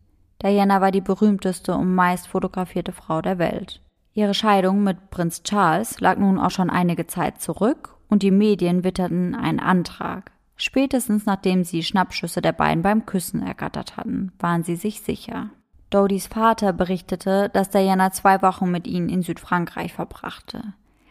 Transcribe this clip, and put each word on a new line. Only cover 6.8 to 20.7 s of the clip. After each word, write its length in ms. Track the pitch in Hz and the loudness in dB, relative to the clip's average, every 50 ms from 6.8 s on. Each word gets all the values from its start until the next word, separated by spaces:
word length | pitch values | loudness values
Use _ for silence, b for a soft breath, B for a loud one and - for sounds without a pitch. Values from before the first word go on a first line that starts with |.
| 180 175 170 170 165 | 0 0 0 -2 -4
Zeit 340 | - - 180 151 - - - | -6 -6 -4 -4 -4 -4 -6
zurück 560 | - - 160 - 196 240 320 - - - - _ _ - | -6 -8 -4 -2 -2 -2 -2 -4 -8 -18 -20 _ _ 0
und 140 | 208 196 | 2 2
die 80 | 196 196 | 4 4
Medien 520 | 190 202 214 214 202 175 180 175 180 180 | 4 4 4 4 2 2 2 0 2 0
witterten 520 | 175 185 180 185 180 175 175 180 180 175 - | 0 0 -2 -2 -2 -2 0 -2 -2 -2 -4
einen 260 | - - 165 156 - | -4 -2 -2 -2 0
Antrag. 680 | - 175 185 180 165 - - - - 170 170 190 - - - _ _ _ _ | 0 2 2 2 0 -2 -6 -10 -8 -8 -8 -10 -12 -16 -20 _ _ _ _
Spätestens 680 | - - - - 262 277 269 269 247 - - 214 214 208 | -8 -8 -2 0 0 0 2 0 -2 0 0 -2 0 0
nachdem 380 | 214 196 190 - 185 185 185 175 | -2 -2 0 0 0 2 0 0
sie 180 | - 170 165 | 0 -2 -4
Schnappschüsse 580 | 160 - - 190 180 - - - - 170 - 180 | -4 0 0 0 0 0 -4 -8 -8 -6 -4 -2
der 120 | 165 165 | 0 0
beiden 300 | 170 - 156 151 160 165 | 0 2 0 2 2 2
beim 240 | 175 196 214 220 214 | 2 2 2 0 0
Küssen 360 | - - 185 - - - - | -2 -4 -4 -4 -4 -6 -6
ergattert 540 | 190 185 - - - - - - - - - | -6 -6 -6 -8 -8 -8 -8 -8 -10 -10 -12
hatten, 360 | - - - - - 196 185 - - | -10 -8 -6 -6 -6 -6 -8 -8 -6
waren 240 | - 170 170 170 | -2 -2 0 0
sie 140 | 160 180 170 | -2 -2 -4
sich 260 | 170 - 214 - - | -4 -4 -6 -6 -6
sicher. 480 | - - - - - - - 180 208 208 - _ _ _ _ _ _ _ | -6 -6 -6 -6 -8 -10 -10 -10 -10 -10 -14 _ _ _ _ _ _ _
Dodis 380 | - 202 202 196 202 185 - - | 2 4 4 4 2 -2 -4 -6
Vater 440 | - 220 220 226 220 - 208 196 | -2 2 2 2 2 2 0 0
berichtete, 760 | 170 160 180 175 190 170 - - 185 180 - 190 190 196 202 196 | 0 0 0 -2 -2 -4 -4 -6 -8 -4 0 0 2 2 2 2
dass 220 | - 190 190 - | 0 0 0 2
Diana 420 | - 196 190 190 190 190 190 190 | 2 2 4 4 4 4 2 2
zwei 300 | - - - 196 190 190 | 0 2 4 4 4 6
Wochen 280 | 196 190 185 - 185 180 | 4 2 2 0 0 -2
mit 160 | 175 175 - | -2 -2 -4
ihnen 220 | - 170 180 170 - | -4 -4 -2 -2 -2
in 140 | 180 185 | -2 -2
Südfrankreich 680 | 165 - 165 - - - 180 175 170 - - 170 170 170 | -2 -4 -6 -8 -4 -2 -2 -2 -2 -4 -6 -8 -10 -8
verbrachte. 840 | - - 170 - - - - - - - - - - 220 226 208 | -8 -10 -10 -10 -12 -14 -14 -14 -14 -14 -16 -16 -14 -12 -12 -14